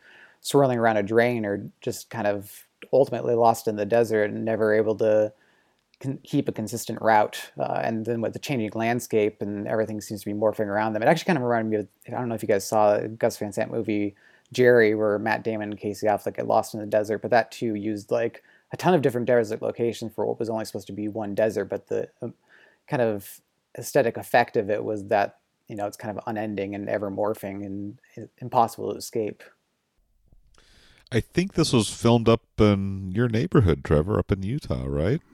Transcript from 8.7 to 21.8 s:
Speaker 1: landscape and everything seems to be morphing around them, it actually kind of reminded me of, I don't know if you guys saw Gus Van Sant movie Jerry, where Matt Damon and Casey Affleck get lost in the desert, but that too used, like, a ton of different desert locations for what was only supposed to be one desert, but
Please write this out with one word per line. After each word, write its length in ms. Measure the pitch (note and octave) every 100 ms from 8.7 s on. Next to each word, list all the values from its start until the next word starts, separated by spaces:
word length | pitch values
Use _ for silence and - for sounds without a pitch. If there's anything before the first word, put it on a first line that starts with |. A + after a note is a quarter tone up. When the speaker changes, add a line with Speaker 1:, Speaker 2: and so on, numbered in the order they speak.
| A2+
Speaker 1:
landscape 680 | A2+ A#2+ - A2 G#2 -
and 260 | G2+ G2+ G#2
everything 320 | A2 G#2+ G#2+
seems 180 | - G#2
to 60 | G#2
be 60 |
morphing 340 | G#2 A2 G#2+ G#2
around 260 | G#2 A2
them, 80 | G#2+
it 60 | B2+
actually 180 | E3 -
kind 140 | D3+
of 40 | A#2+
reminded 240 | A#2 A2
me 60 | G#2+
of, 100 | G2+ _ -
I 40 | A#2+
don't 100 | B2
know 60 | A2
if 80 |
you 40 | A2
guys 200 | G2+ -
saw 320 | A2 G#2+ G#2+
Gus 380 | A2 A2+ A#2 -
Van 140 | G#2
Sant 200 | A2+ A2
movie 420 | A#2 G#2+ G#2 G2+ _ _ _ _
Jerry, 400 | B2+ B2 B2 G#2+
where 240 | G#2+ G#2+ G2+
Matt 260 | A2 A2
Damon 280 | A2+ G#2+ G#2
and 80 | G#2
Casey 260 | G#2 G2 G#2
Affleck 300 | G2+ - G2
get 120 | A#2
lost 280 | A2 - G#2+
in 40 |
the 60 | G#2
desert, 380 | G#2+ G#2+ G2+
but 80 | A2+
that 200 | A#2 -
too 220 | - A#2
used, 380 | G#2 G#2+ G#2 G2
like, 320 | A#2+ A#2 - _ _ _
a 60 | -
ton 160 | E3+
of 80 | F3
different 240 | C3+ A#2+ A#2+
desert 380 | A#2+ G#2+ A2
locations 500 | A#2 - A#2 G2+ A2+
for 140 | - A2+
what 100 | A#2
was 100 | A2+
only 140 | A2 G#2
supposed 200 | G#2 -
to 60 |
be 140 | G2 G#2
one 260 | G#2+ G2+
desert, 320 | G2 A2 G#2 F#2+
but 220 | G2+